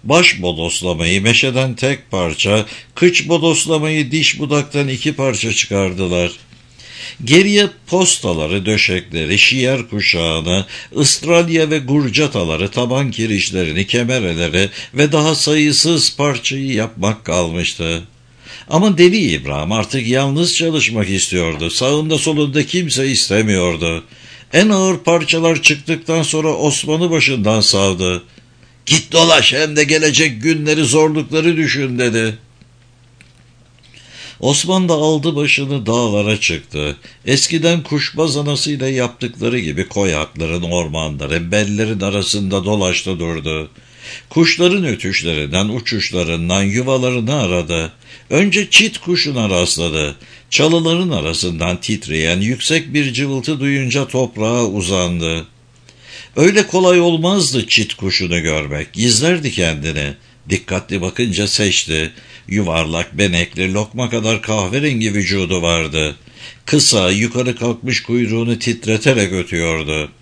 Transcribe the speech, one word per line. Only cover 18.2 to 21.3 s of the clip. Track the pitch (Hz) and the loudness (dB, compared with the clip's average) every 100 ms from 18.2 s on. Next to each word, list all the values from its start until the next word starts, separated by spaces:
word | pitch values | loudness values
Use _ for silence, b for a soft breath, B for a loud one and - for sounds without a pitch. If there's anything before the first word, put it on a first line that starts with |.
| - B B B B | -20 B B B B
Ama | 160 208 170 | 2 4 6
Deli | 175 214 | 6 6
İbrahim | 143 76 64 71 78 | 0 -2 -4 -4 -2
artık | 110 104 135 113 | -2 -2 -4 0
yalnız | 127 139 139 170 - | 0 2 0 0 0
çalışmak | 165 156 117 113 92 | 0 0 0 0 0
istiyordu. | 95 - | 0 0